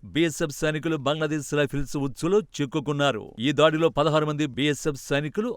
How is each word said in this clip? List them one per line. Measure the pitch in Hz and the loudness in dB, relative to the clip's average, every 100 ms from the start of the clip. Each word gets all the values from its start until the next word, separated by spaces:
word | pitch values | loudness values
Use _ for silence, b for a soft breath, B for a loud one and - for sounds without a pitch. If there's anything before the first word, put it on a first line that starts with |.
| 104 87 | -4 0
బీఎస్ఎఫ్ | 165 143 165 143 | 0 0 -6 -2
సైనికులు | 156 151 156 160 131 | -2 -2 -2 -2 0
బంగ్లాదేశ్ | 156 156 151 139 | 0 -2 -2 -2
రైఫిల్స్ | 147 147 143 139 151 139 | 0 0 0 -4 -2 -4
ఉచ్చులో | 117 160 202 185 - | -2 2 2 0 -4
చిక్కుకున్నారు. | 143 160 131 147 143 113 98 - | -2 -2 -2 2 2 0 -6 -4
ఈ | 123 | 0
దాడిలో | 147 156 156 165 - | 4 4 6 2 4
పదహారు | 156 151 151 | 2 2 2
మంది | 147 151 120 | -2 -2 0
బీఎస్ఎఫ్ | 147 143 160 135 - | 0 0 -2 -4 -2
సైనికులు | 139 151 - 226 | -2 -2 -4 -4